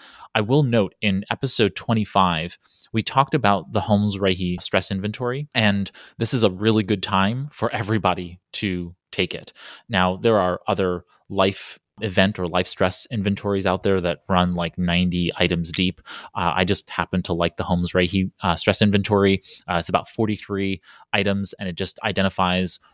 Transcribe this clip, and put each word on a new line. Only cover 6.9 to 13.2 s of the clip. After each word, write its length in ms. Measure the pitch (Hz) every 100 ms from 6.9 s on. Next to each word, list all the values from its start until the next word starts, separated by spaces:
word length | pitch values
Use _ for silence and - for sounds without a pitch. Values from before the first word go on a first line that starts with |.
| 101
time 480 | - 95 98 123 147
for 180 | - 113
everybody 680 | - 98 110 92 87 87 90 _
to 400 | - 101 90 87 - _
take 220 | - 90
it. 180 | - - - - - -
Now, 280 | 98 92 95
there 220 | 117 107
are 220 | 90 90 -
other 380 | 98 92 90 - _ -
life 500 | 95 98 - - - _ -
event 380 | 104 92 95 104
or 80 | 87
life 220 | 90 92
stress 400 | - 92 - -
inventories 560 | 110